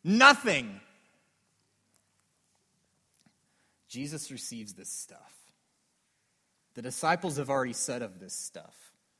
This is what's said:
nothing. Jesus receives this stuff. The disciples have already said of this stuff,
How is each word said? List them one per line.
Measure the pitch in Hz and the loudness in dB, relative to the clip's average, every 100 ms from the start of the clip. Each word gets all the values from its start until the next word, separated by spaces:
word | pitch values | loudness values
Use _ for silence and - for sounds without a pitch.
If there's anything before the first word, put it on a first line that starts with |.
nothing. | 165 220 269 277 220 147 113 98 - _ _ _ _ _ _ _ _ _ _ _ _ _ _ _ _ _ _ _ _ _ _ _ _ _ _ _ _ _ _ | 0 8 10 8 4 0 -2 -12 -20 _ _ _ _ _ _ _ _ _ _ _ _ _ _ _ _ _ _ _ _ _ _ _ _ _ _ _ _ _ _
Jesus | 120 147 156 - | -10 -8 -8 -12
receives | 127 - 117 104 | -12 -10 -12 -14
this | 92 90 | -14 -12
stuff. | - - - - - - _ _ _ _ _ _ _ _ _ _ _ _ | -12 -12 -18 -20 -20 -20 _ _ _ _ _ _ _ _ _ _ _ _
The | - | -14
disciples | 123 - 160 175 180 143 | -10 -2 0 0 -2 -4
have | 135 | -2
already | 139 127 | 0 0
said | 113 - 123 | -4 -6 -6
of | 110 92 | -8 -12
this | 92 | -14
stuff, | - - - 82 - - _ _ | -12 -12 -16 -20 -20 -20 _ _